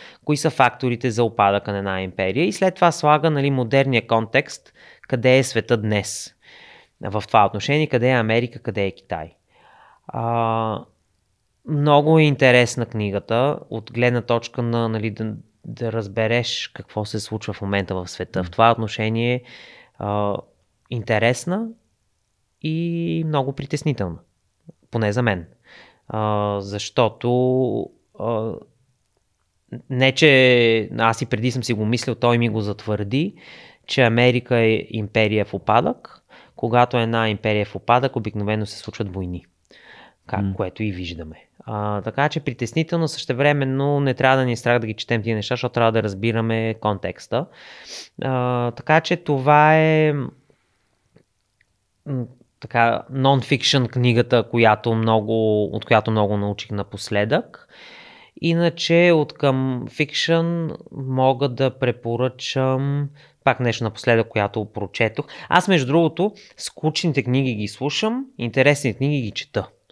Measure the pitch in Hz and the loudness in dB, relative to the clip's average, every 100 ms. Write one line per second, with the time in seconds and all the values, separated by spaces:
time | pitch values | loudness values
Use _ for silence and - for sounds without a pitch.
0 | - - - 147 160 - 123 - 127 120 | -20 -12 -4 -2 -2 2 2 2 -4 -2
1 | 127 110 113 107 101 101 104 101 98 95 | -2 0 -2 2 2 2 -2 -4 -4 -4
2 | 95 - 95 110 185 202 190 185 175 - | -6 -4 -2 0 -2 0 -2 2 2 2
3 | 151 151 165 147 139 135 117 135 135 120 | 2 2 2 0 0 0 2 2 2 0
4 | - 113 110 135 - - _ _ - - | 0 0 2 -2 -2 -10 _ _ -20 -20
5 | - 123 127 131 127 117 - 117 107 104 | -6 0 4 4 2 -2 0 0 0 -2
6 | 98 - - _ _ - - - _ _ | -2 -8 -12 _ _ -20 -20 -20 _ _
7 | 104 104 - 113 101 107 - 151 151 127 | -8 -6 0 4 4 0 -2 0 0 0
8 | 123 127 110 113 120 - - 101 98 - | 2 2 2 0 -2 -6 -8 -4 -4 -6
9 | _ 82 80 _ _ _ _ _ _ _ | _ -10 -10 _ _ _ _ _ _ _
10 | - - 117 117 113 113 110 104 - _ | -12 -6 -4 -2 0 -2 -2 -6 -10 _
11 | _ _ _ _ _ _ - 147 147 143 | _ _ _ _ _ _ -6 -2 4 4
12 | 147 160 151 135 131 123 120 - 113 110 | 6 6 6 4 6 6 4 0 -4 -4
13 | 104 98 - 113 139 - - 113 110 120 | -2 -4 -2 0 0 -2 -8 -12 -8 0
14 | 123 120 110 117 - - 120 117 113 110 | 0 0 0 -2 -2 -6 -2 -2 -2 -2
15 | 110 104 110 107 - _ - 113 117 113 | -4 -6 -8 -8 -14 _ -16 -8 -6 -4
16 | 101 98 110 120 117 - - - - - | -4 -2 0 0 -2 -6 -10 -14 -10 -8
17 | 104 110 - 110 - 98 98 98 95 92 | -6 -6 -6 -8 -8 -8 -2 -2 -2 -6
18 | 90 - - 95 87 - 113 113 110 - | -8 -10 -8 -6 -6 2 4 4 -2 -4
19 | 110 113 120 123 - - - - _ _ | -2 0 0 -2 -6 -20 -20 -20 _ _
20 | 101 104 101 101 - _ _ _ _ 120 | -4 -2 -2 -4 -10 _ _ _ _ -8
21 | 104 110 117 127 - 190 226 226 _ _ | -2 2 2 0 -4 -6 -6 -12 _ _
22 | _ _ _ _ _ _ 156 160 170 170 | _ _ _ _ _ _ -6 -4 -4 -4
23 | 170 165 160 151 131 139 139 147 156 127 | -4 -4 -2 -2 -2 -6 -6 -4 -2 -2
24 | 90 80 - _ _ _ - _ _ 117 | -4 -8 -16 _ _ _ -20 _ _ -2
25 | 104 110 120 92 82 _ _ - - _ | 0 2 0 -2 -6 _ _ -20 -20 _
26 | _ 110 107 104 104 101 98 101 - - | _ -4 -2 0 0 -2 -4 -8 -4 0
27 | 113 - 120 123 127 131 123 110 - - | 0 0 -2 0 2 0 0 -2 -6 -12
28 | _ - 107 113 110 - - _ _ _ | _ -8 -4 -4 -6 -10 -16 _ _ _
29 | _ _ _ _ _ _ _ 120 - 127 | _ _ _ _ _ _ _ -18 -8 0
30 | 131 131 156 135 127 123 117 113 104 113 | 2 6 6 8 8 6 6 4 0 0
31 | 113 113 120 120 123 120 113 107 107 120 | 0 2 -2 -2 -2 -2 -4 -2 0 -2
32 | - 110 120 120 120 107 104 101 - 104 | -4 -2 2 2 0 -2 -4 -6 -4 -4
33 | 101 131 185 - - - - _ - - | -2 -2 -4 -6 -18 -20 -20 _ -4 2
34 | 120 117 123 120 - 120 113 110 - 110 | 4 4 4 2 0 2 4 2 -2 -6
35 | 107 110 107 107 101 98 - 110 170 247 | -2 0 2 0 -2 -4 2 2 2 -2
36 | - - _ - - - 120 120 123 123 | -10 -20 _ -20 -20 -8 0 2 2 0
37 | 113 113 110 104 110 104 101 104 - 123 | -2 0 0 -2 -2 -2 -2 -6 0 2
38 | 131 123 104 104 101 107 101 - - - | 2 -4 -6 -6 -4 -4 -4 -10 -14 -8
39 | 104 92 90 87 - _ _ - - - | -8 -6 -8 -10 -14 _ _ -20 -20 -20
40 | - _ - 101 98 95 92 - 110 90 | -20 _ -8 -4 -4 -2 -6 -4 -6 -6
41 | 85 82 80 80 _ _ - 107 104 104 | -10 -10 -14 -16 _ _ -10 -6 -4 -4
42 | 107 123 147 156 - 120 117 156 160 170 | -6 -4 -2 -2 -6 -6 -6 -4 -2 -2
43 | 156 - - 123 143 147 135 135 139 143 | -4 -6 -8 0 0 0 0 -2 0 0
44 | 139 123 135 135 127 117 120 120 110 107 | 0 0 2 2 2 -2 0 0 0 -8
45 | - 117 107 107 104 123 123 120 113 110 | -4 -4 -2 -4 -4 -4 -4 0 2 2
46 | 107 98 113 113 113 113 113 107 107 98 | -2 -2 -2 -2 -2 -2 -2 -2 -2 -2
47 | 95 - - 120 170 - - - - - | -6 -10 -6 -4 -4 -12 -20 -20 -18 -18
48 | - - 131 131 123 123 120 - - 160 | -18 -8 -4 -2 0 -2 -4 -6 0 0
49 | - 175 - 139 135 147 151 156 156 156 | 2 -4 -2 0 4 6 6 6 4 4
50 | 151 147 123 - _ _ _ _ _ _ | 2 0 -6 -12 _ _ _ _ _ _
51 | _ _ _ _ _ _ _ _ _ _ | _ _ _ _ _ _ _ _ _ _
52 | - 131 120 - _ _ - 120 117 110 | -8 -6 -6 -12 _ _ -2 4 4 2
53 | - 135 135 135 - 131 - 139 120 127 | -4 0 4 4 2 0 2 0 0 2
54 | 123 117 117 120 110 117 110 107 120 113 | 2 2 4 2 2 4 4 4 2 0
55 | 113 110 107 113 110 107 104 107 - 113 | 2 2 2 0 2 2 0 -4 2 2
56 | 110 110 101 104 101 101 - 101 98 101 | 4 0 0 0 -4 -6 -8 -8 -8 -10
57 | - 104 104 160 - - _ - - - | -4 -2 0 -2 -4 -14 _ -20 -20 -20
58 | - - - - 165 165 170 165 - 170 | -20 -20 -20 -6 -2 2 0 -2 2 4
59 | 175 165 147 - 143 131 131 127 - - | 6 4 2 0 0 2 0 -2 -6 -6
60 | 147 - - 165 165 170 160 - - - | -4 -2 0 0 0 -2 -6 -8 -14 -12
61 | 131 131 131 127 139 120 135 - 123 117 | -6 0 2 2 -2 0 -2 0 -2 -2
62 | 117 117 127 - - 135 131 131 139 143 | -4 -2 -2 -4 -6 -2 0 0 -2 -2
63 | 143 - - _ - 120 123 110 117 - | -4 -8 -20 _ 0 2 0 -2 -4 -2
64 | - 117 110 110 101 110 104 - 101 - | 2 2 2 -2 -2 -2 -8 -8 -10 -2
65 | 110 127 - - - 180 196 175 127 160 | -2 -2 -10 -14 0 2 4 2 2 2
66 | 165 165 202 - - - - - 156 - | 2 0 -4 -4 -18 -16 -16 -6 -4 -2
67 | 175 135 117 127 131 107 104 - 143 - | -2 -2 0 0 0 -2 -6 -6 -6 -2
68 | 220 247 269 - 117 135 135 143 127 98 | -4 -4 -8 -8 -4 2 2 2 -2 -2
69 | 135 147 110 - - 107 - _ _ | -2 -2 -4 -8 -6 -6 -6 _ _